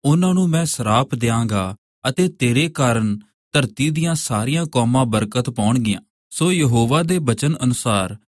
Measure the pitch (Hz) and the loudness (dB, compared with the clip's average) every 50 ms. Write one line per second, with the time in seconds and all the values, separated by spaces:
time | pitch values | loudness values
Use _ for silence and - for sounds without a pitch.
0 | - 143 151 175 180 185 180 185 185 170 160 165 170 156 - - 120 107 107 120 | 2 2 2 2 2 2 2 2 2 2 2 0 0 -2 -4 -4 -2 0 2 2
1 | 135 - - 117 117 117 113 117 117 107 107 101 92 92 98 _ _ _ _ _ | 2 0 -2 -2 0 0 0 0 0 0 -2 -2 -2 -4 -8 _ _ _ _ _
2 | - 131 127 - 180 185 156 _ 127 120 117 131 160 160 160 - 135 123 117 117 | -6 -4 0 0 0 0 0 _ 0 0 2 2 0 -2 -2 0 0 2 2 2
3 | 110 107 101 104 - _ _ _ _ _ - 151 131 104 - - 139 156 160 160 | 0 -2 -2 -4 -8 _ _ _ _ _ -2 -2 -2 -2 -2 -2 -2 -2 0 -2
4 | 160 170 165 156 - - 120 104 113 127 151 165 170 160 - 127 117 117 123 131 | -2 -2 -2 -4 -4 -4 -4 -2 -2 -2 -2 -2 -4 -2 0 0 0 2 2 2
5 | 131 117 110 107 107 104 - 123 123 - 117 - 104 107 120 131 117 107 98 - | 2 2 0 -2 -2 -2 -4 -4 -4 -4 -4 0 0 0 2 0 0 -2 -2 -4
6 | _ _ _ _ _ _ - - 156 175 180 175 147 127 120 117 117 117 143 160 | _ _ _ _ _ _ -6 -2 0 0 2 2 2 2 4 4 2 2 2 0
7 | 170 165 185 180 151 123 113 - - 147 160 - 131 123 120 - - 123 107 101 | 2 0 0 0 0 0 -2 0 0 -2 -2 0 0 -2 -2 0 -2 -2 0 0
8 | 95 92 104 - _ | -2 -4 -8 -14 _